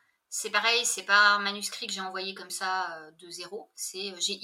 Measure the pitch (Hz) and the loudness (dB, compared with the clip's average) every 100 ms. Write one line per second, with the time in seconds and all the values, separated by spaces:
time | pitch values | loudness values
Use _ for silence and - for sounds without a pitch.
0 | _ _ _ - 214 208 226 233 233 - | _ _ _ -6 0 2 4 2 2 -2
1 | 190 202 208 208 202 202 202 - 196 190 | 4 8 8 6 2 -2 -6 -6 -8 -6
2 | 185 190 190 190 180 - 196 185 180 165 | -6 -4 -6 -8 -10 -6 -2 0 -2 -6
3 | 156 160 175 170 175 202 - - - 185 | -14 -18 -14 -12 -10 -12 -12 -10 -8 -6
4 | 202 185 202 202 | -8 -2 -2 0